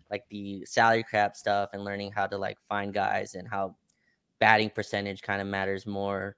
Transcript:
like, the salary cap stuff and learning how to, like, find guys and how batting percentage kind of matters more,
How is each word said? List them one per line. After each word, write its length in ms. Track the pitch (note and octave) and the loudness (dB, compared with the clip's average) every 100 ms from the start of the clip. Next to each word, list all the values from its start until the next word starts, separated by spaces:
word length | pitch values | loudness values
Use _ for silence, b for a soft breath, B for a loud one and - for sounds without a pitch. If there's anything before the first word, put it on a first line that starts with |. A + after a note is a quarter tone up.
| - | -10
like, 120 | G#2 - | -10 -8
the 340 | G#2 G2+ G2 | -10 -8 -10
salary 380 | - - A2+ A2+ A2+ | -2 4 6 6 2
cap 260 | G#2+ G2+ | 2 2
stuff 360 | - G#2+ G2+ G2 | 0 0 0 0
and 100 | G2+ | -4
learning 280 | G2+ G2+ G2+ | -6 -6 -6
how 160 | G#2 G2 | -4 -4
to, 100 | G2+ | -2
like, 200 | G2 G#2 - | -6 -8 -6
find 240 | G2+ G2+ | -4 -2
guys 400 | G2+ G2 G2+ G2+ | 0 0 0 -4
and 120 | F#2 A2+ | -10 -6
how 280 | G2+ F#2+ - _ _ _ _ _ - | -4 -4 -8 _ _ _ _ _ 4
batting 300 | A2 A2 A2 | 6 6 4
percentage 520 | - - G#2 G2+ F#2+ | -2 -4 -2 -4 -6
kind 200 | - G2 | -4 -2
of 60 | G2 | -2
matters 380 | G2 G2 G2 G#2+ | -2 -2 -4 -4
more, 480 | G2 G2 G2 G2 | -4 -2 -4 -6